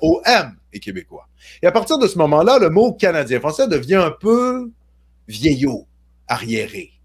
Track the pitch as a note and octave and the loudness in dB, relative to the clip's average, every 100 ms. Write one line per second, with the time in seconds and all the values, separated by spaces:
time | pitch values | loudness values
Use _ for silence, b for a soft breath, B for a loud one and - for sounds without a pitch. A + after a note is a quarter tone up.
0 | D#3+ F3 A3+ A#3 C3+ F#2+ _ G2+ G#3 F#2 | 0 0 2 0 0 -12 _ -16 -12 -12
1 | - - - _ B B F3 A3 - D#4 | -14 -20 -20 _ B B 0 0 0 0
2 | A3 F3 D3 D3+ G3+ C#4 E3 F3 A#3 - | 0 2 2 4 4 4 4 4 2 2
3 | F#3 D#3+ A#2+ B2 C#3+ D3+ C4 D3 A#2+ F#3+ | 0 0 -2 -2 -4 -2 -2 -2 0 0
4 | E3 - G#3 A#3+ B3+ B3+ A#3+ - _ _ | 0 -2 0 0 0 -4 -10 -18 _ _
5 | _ _ - G#2+ D3+ C3 C3+ A2 - _ | _ _ -18 -8 -4 -2 -4 -6 -12 _
6 | _ _ - A#2+ A2+ A2 G#2 G2+ - _ | _ _ -10 -8 -4 -6 -6 -12 -18 _